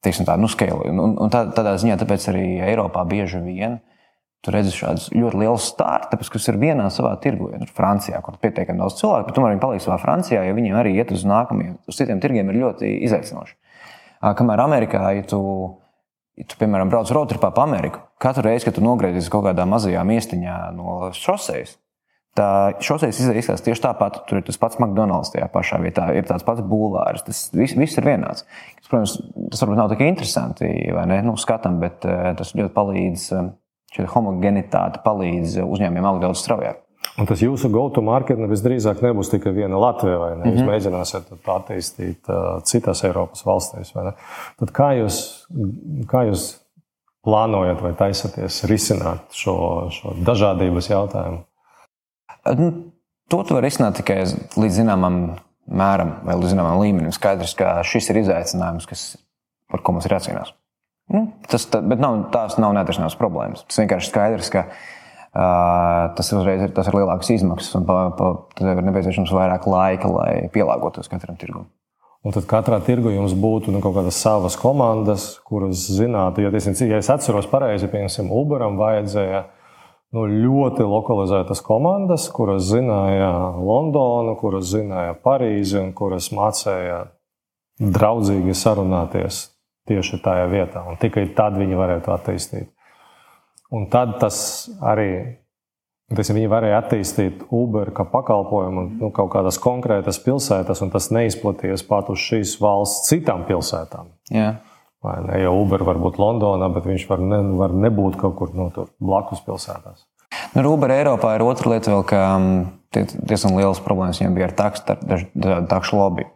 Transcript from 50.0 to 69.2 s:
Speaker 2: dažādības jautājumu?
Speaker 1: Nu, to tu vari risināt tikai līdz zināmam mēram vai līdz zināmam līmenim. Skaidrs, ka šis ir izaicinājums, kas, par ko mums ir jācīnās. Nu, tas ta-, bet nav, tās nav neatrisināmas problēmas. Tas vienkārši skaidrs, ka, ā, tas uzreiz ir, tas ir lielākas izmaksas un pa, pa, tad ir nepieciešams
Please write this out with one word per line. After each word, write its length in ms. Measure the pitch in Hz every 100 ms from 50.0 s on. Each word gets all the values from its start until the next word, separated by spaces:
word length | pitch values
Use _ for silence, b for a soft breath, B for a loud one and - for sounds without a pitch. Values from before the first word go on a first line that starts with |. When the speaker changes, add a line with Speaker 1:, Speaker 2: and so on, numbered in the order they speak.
| - 87
Speaker 2:
dažādības 720 | 87 117 104 92 92 87 87
jautājumu? 540 | 101 101 95 87 85 - _ b b b _ _ _ _ - -
Speaker 1:
Nu, 200 | - 170 170 170 _ _ _ _
to 120 | 170
tu 120 | 196
vari 120 | 143 127
risināt 300 | - 117 -
tikai 240 | - 98 92 - - -
līdz 200 | 107 92
zināmam 560 | 113 98 92 90 87 87 _ _ -
mēram 560 | 95 98 98 85 73
vai 100 | 85
līdz 180 | 90 90
zināmam 240 | 95 85 87
līmenim. 340 | 104 95 78
Skaidrs, 400 | 80 - 98 85 -
ka 240 | 92 87
šis 280 | 87 117 -
ir 100 | 104
izaicinājums, 640 | 101 87 87 90 85 85 -
kas, 300 | - - - _ _ _ _ _
par 100 | -
ko 120 | -
mums 140 | 87 -
ir 60 |
jācīnās. 400 | 98 - 50 - _ _ _ _ _ _
Nu, 220 | 196 220 - -
tas 180 | 117 -
ta-, 140 | 113
bet 160 | 90 117
nav, 300 | 139 110 95
tās 280 | 120 107 -
nav 160 | 107
neatrisināmas 420 | 101 90 92 80 -
problēmas. 460 | 110 80 52 - -
Tas 120 | -
vienkārši 320 | 107 92 -
skaidrs, 400 | 113 104 113 87
ka, 140 | - 87 B B B B B B
ā, 800 | - 92 87 87 87 87 85 85
tas 160 | - -
uzreiz 300 | 101 92 92
ir, 80 | 95
tas 140 | 92 95
ir 80 |
lielākas 360 | 98 98 90 -
izmaksas 400 | 113 90 85 -
un 100 | 92
pa, 140 | 87 92 90
pa, 200 | 87 92 87 -
tad 220 | - 95 92
ir 80 | 90
nepieciešams 480 | 98 95 92